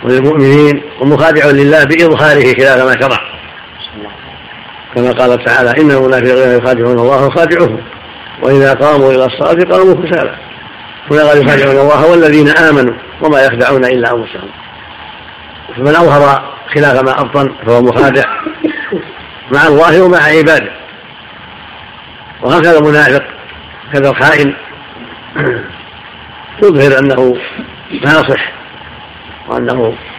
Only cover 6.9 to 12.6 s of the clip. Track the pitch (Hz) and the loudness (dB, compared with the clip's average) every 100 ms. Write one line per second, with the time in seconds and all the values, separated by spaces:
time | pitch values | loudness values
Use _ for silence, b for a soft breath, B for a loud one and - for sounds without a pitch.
6.9 | 120 120 135 135 170 165 170 156 113 - | 0 0 2 0 0 0 0 -2 -2 -12
7.9 | - - - - - 131 139 139 135 143 | -20 -20 -20 -20 -6 0 2 2 2 2
8.9 | 147 135 131 131 120 151 170 180 180 190 | 2 2 2 -2 -2 -2 0 0 2 2
9.9 | 156 160 170 127 - - - - - - | 0 -2 -4 -4 -10 -20 -20 -20 -20 -20
10.9 | - - 147 151 147 143 143 139 135 143 | -20 -2 0 4 2 2 0 0 2 2
11.9 | 147 156 175 156 151 147 156 | 2 4 4 4 4 2 2